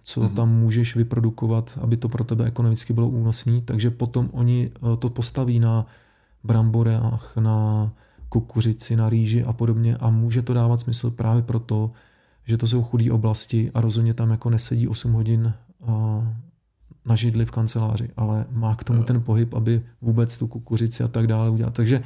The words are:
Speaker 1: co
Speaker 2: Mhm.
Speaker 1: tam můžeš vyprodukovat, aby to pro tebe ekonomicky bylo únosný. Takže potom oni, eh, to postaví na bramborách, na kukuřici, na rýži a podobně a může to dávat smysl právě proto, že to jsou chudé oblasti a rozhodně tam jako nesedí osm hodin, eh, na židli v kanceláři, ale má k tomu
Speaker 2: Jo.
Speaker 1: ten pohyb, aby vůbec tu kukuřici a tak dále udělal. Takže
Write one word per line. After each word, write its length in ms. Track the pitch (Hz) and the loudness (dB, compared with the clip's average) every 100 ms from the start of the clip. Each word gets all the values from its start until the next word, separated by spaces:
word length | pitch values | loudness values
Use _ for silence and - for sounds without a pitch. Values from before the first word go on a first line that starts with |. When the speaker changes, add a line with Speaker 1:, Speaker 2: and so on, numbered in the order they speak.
Speaker 1:
co 180 | - - | -8 -2
Speaker 2:
Mhm. 120 | 113 101 | 0 2
Speaker 1:
tam 140 | 117 | 2
můžeš 460 | 113 113 110 120 117 | 4 4 2 0 0
vyprodukovat, 840 | 117 117 113 110 113 113 113 - | 0 2 0 0 -2 0 -2 -4
aby 160 | 117 117 | -2 0
to 120 | 120 | -2
pro 140 | 120 | -4
tebe 220 | 120 113 117 | -2 0 0
ekonomicky 480 | 117 117 110 - | 0 2 2 0
bylo 140 | 117 117 | 0 0
únosný. 520 | 123 113 113 - 120 | 0 0 0 0 0
Takže 300 | 120 117 117 | 0 0 0
potom 380 | 117 120 123 120 | 0 -2 -2 -2
oni, 380 | 123 120 123 117 - 117 | 0 2 2 0 -2 -2
eh, 40 | 117 | 0
to 120 | 120 | -2
postaví 500 | 117 117 - 127 117 | -4 -4 -2 0 2
na 260 | 117 113 110 - _ _ _ _ | 4 2 -2 -8 _ _ _ _
bramborách, 920 | 107 110 110 113 113 113 113 117 - - | 0 2 4 4 2 2 0 -4 -6 -2
na 540 | 110 110 107 107 107 - _ _ - | 0 2 2 0 -2 -4 _ _ -4
kukuřici, 680 | 117 - - 117 110 - 113 | -4 -2 0 0 0 -2 0
na 140 | 110 | 2
rýži 340 | 113 110 117 | 2 2 0
a 100 | 120 | 0
podobně 440 | 117 117 113 117 117 | -2 0 0 0 0
a 120 | 117 | 0
může 320 | 113 117 120 | 2 2 0
to 120 | 123 | 0
dávat 260 | 120 117 120 | 0 2 0
smysl 320 | 120 113 120 | 0 -2 -2
právě 300 | 117 113 117 | -2 0 0
proto, 500 | 117 117 117 107 110 - _ _ _ _ - | 0 -2 -2 -2 -2 -6 _ _ _ _ -4
že 120 | 113 | -2
to 100 | 113 | 0
jsou 160 | 123 | 0
chudé 280 | 120 120 117 | 0 0 2
oblasti 600 | 117 110 110 - 113 113 | 2 0 -2 -2 -2 0
a 80 | - | 0
rozhodně 320 | 117 107 113 | 0 2 0
tam 180 | 117 113 | 2 0
jako 180 | 110 117 | 0 0
nesedí 380 | 113 - 120 117 | 0 0 0 0
osm 260 | 113 120 | -2 0
hodin, 400 | 113 110 113 113 110 _ _ 117 | 0 2 2 0 -2 _ _ -4
eh, 480 | 110 110 107 113 113 165 _ _ _ - - - | -2 0 -2 -2 -6 -12 _ _ _ -20 -12 0
na 100 | 113 | 0
židli 300 | 117 113 110 | 2 0 -2
v 60 | |
kanceláři, 580 | - 113 117 110 110 117 - | -2 -2 0 -2 -2 -4 -4
ale 280 | 107 107 110 | -2 -2 -4
má 240 | 120 113 113 | -4 -2 -2
k 80 | |
tomu 160 | - 117 | 0 0
Speaker 2:
Jo. 60 | 117 | 2
Speaker 1:
ten 160 | 123 | 0
pohyb, 320 | 117 110 117 | 0 0 0
aby 280 | 117 113 117 117 - | -2 0 0 -2 -8
vůbec 360 | 117 113 117 - | -2 0 0 -2
tu 100 | 113 | -8
kukuřici 560 | 117 117 113 113 - | -8 -4 -2 -2 -2
a 40 | 117 | -4
tak 200 | 117 113 | 0 0
dále 220 | 110 113 | 0 0
udělal. 220 | 113 113 | 0 -2
Takže 300 | - 110 131 | 0 0 0